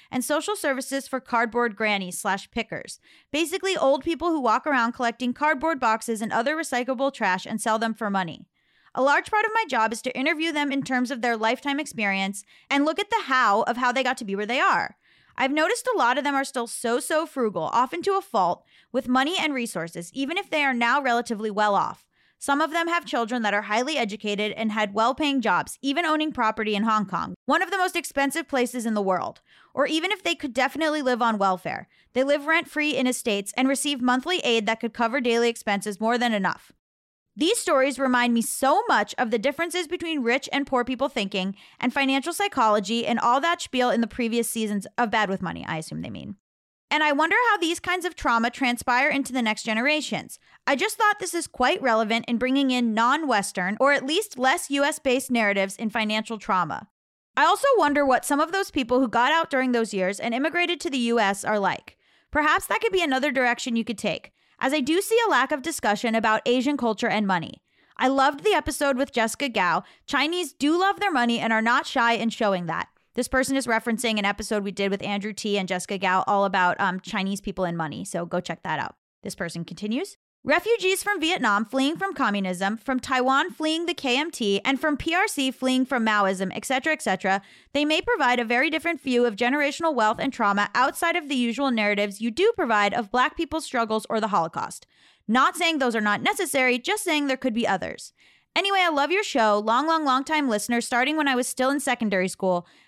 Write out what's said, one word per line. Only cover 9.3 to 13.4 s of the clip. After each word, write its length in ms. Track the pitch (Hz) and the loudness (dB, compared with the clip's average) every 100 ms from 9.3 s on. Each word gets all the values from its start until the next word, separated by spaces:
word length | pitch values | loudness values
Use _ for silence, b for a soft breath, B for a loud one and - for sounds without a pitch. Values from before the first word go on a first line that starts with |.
part 140 | 427 | 0
of 60 | 427 | 0
my 120 | 453 330 | 0 0
job 240 | 247 220 | 0 0
is 100 | 226 | -2
to 140 | 247 - | -6 -2
interview 360 | 285 311 330 | -2 0 -2
them 180 | 294 285 | -2 -2
in 120 | 277 | -2
terms 280 | 262 254 247 | -2 -2 -2
of 120 | 254 | -2
their 140 | 240 226 | -2 0
lifetime 440 | 220 247 285 277 | 0 0 -2 -2
experience 640 | 294 - 202 190 196 196 b b b | -4 -4 -2 0 -2 -6 b b b
and 140 | 277 | 0
look 160 | 302 330 | 2 0
at 100 | 403 | -2
the 120 | 453 | -2
how 380 | 269 262 | 0 2